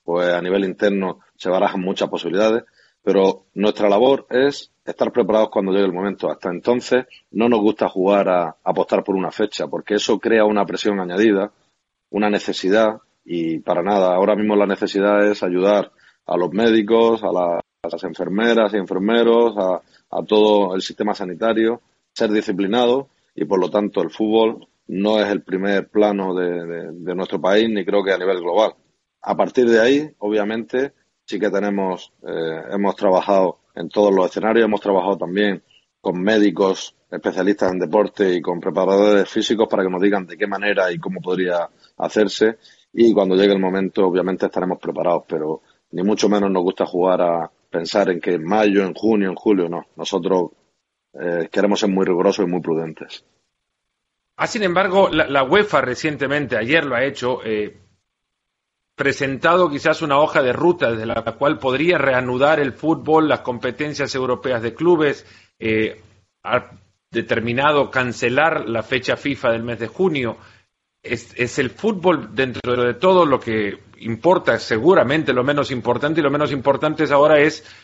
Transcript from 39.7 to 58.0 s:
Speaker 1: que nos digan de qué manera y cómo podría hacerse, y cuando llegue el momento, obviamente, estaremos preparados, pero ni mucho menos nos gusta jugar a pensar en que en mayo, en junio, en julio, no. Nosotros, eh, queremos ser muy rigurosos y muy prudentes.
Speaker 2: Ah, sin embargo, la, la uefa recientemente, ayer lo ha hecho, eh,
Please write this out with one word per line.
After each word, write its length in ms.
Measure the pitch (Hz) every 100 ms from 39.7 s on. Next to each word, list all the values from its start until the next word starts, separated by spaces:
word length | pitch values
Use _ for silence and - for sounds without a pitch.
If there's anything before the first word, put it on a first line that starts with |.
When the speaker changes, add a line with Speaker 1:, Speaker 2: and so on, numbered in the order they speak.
| 104
Speaker 1:
que 80 | 92
nos 100 | 90
digan 260 | 101 101 90
de 120 | 85
qué 80 | 104
manera 440 | 98 104 101 92
y 80 | 87
cómo 220 | 95 95
podría 480 | 87 92 90 87 82 _ _ -
hacerse, 580 | 85 - 113 - 110 113 - _ _
y 220 | - 117
cuando 240 | 101 95 92
llegue 160 | 101
el 80 | 98
momento, 460 | 95 95 95 - 95
obviamente, 400 | 90 90 92 98
estaremos 320 | - 90 87
preparados, 460 | 85 85 85 82 -
pero 320 | 80 78 78 _ _ _
ni 120 | 85
mucho 240 | 95 104 107
menos 200 | 101 98
nos 120 | 95
gusta 240 | 90 - 90
jugar 340 | 90 92 90
a 300 | 87 85 82 _ _
pensar 380 | 87 82 107 95
en 100 | 87
que 140 | 98
en 120 | 87
mayo, 380 | 80 104 107 101
en 120 | 95
junio, 340 | 78 110 107 95
en 60 |
julio, 340 | 87 113 101 85
no. 180 | 85 -
Nosotros, 580 | - 82 98 90 92 82 _ _ _ _ _ _
eh, 360 | 71 85 85 80
queremos 280 | 104 101 101
ser 100 | 107
muy 160 | 95 92
rigurosos 400 | 87 95 98 90
y 20 |
muy 140 | 90
prudentes. 640 | 82 80 80 78 76 - _ _ _ _ _ _ _ _ _ _ _ -
Speaker 2:
Ah, 100 | 160
sin 160 | 233
embargo, 480 | 196 175 190 190 185
la, 180 | 156 139
la 160 | 139
uefa 380 | 131 185 202 151
recientemente, 760 | 123 123 156 143 131 147 139 117
ayer 300 | 113 165 147
lo 100 | 120
ha 80 |
hecho, 400 | 139 139 123 127
eh, 320 | 110 107 101 - _ _